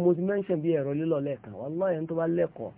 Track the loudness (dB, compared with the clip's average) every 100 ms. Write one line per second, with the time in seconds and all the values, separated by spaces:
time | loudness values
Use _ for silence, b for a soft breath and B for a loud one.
0 | 6 4 2 0 0 0 2 2 0 0
1 | 0 0 0 -6 -10 -10 -6 -2 0 0
2 | -2 -2 0 2 0 -2 -10